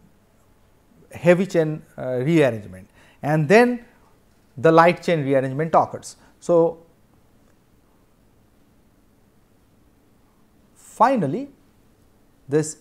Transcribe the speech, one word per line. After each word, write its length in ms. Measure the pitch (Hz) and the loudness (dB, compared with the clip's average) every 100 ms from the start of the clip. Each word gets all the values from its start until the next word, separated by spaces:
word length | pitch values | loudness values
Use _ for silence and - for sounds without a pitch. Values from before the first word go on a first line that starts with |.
| _ _ _ _ _ _ _ _ _ _ _ | _ _ _ _ _ _ _ _ _ _ _
heavy 340 | - 170 175 190 | -2 2 2 2
chain, 360 | 170 156 156 - - | -2 -2 -6 -14 -14
uh, 200 | 127 127 | -8 -6
rearrangement, 720 | 135 165 135 110 98 92 98 _ _ _ | 0 2 0 -2 -12 -20 -20 _ _ _
and 260 | 139 156 147 | -4 -2 4
then 360 | 214 247 240 - _ _ _ _ _ _ - | 4 4 -2 -12 _ _ _ _ _ _ -2
the 160 | 156 | 2
light 300 | 165 170 175 | 4 4 2
chain 220 | - 165 | -4 -4
rearrangement 500 | 135 135 135 135 160 | -2 -2 -2 -6 -2
occurs. 420 | 165 120 113 - - _ _ | 0 -2 -8 -18 -20 _ _
So, 440 | - 170 165 - _ _ _ _ _ _ _ _ _ _ _ _ _ _ _ _ _ _ _ _ _ _ _ _ _ _ _ _ _ _ _ _ _ _ _ _ _ _ _ | 0 0 0 -4 _ _ _ _ _ _ _ _ _ _ _ _ _ _ _ _ _ _ _ _ _ _ _ _ _ _ _ _ _ _ _ _ _ _ _ _ _ _ _
finally, 760 | _ - - 233 262 143 190 285 _ _ _ _ _ _ _ _ _ - | _ -10 -2 0 0 -4 -6 -12 _ _ _ _ _ _ _ _ _ -6
these 280 | 151 156 - | -4 -4 -8